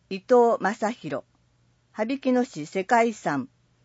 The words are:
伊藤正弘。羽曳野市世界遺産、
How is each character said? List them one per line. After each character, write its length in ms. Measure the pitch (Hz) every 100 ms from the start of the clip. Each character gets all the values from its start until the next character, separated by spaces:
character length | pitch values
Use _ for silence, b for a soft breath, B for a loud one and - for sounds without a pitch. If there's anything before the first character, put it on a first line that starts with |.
| _
伊 100 | 196
藤 380 | - 247 233 214
正 320 | 190 226 214
弘。 340 | 240 156 139 - _ _ _ _ _ _
羽 120 | - 220 277
曳 140 | 262
野 140 | 247 247
市 200 | 160 147
世 200 | 190 185
界 240 | 233 233
遺 40 |
産、 360 | 214 175 143 123 _ _ _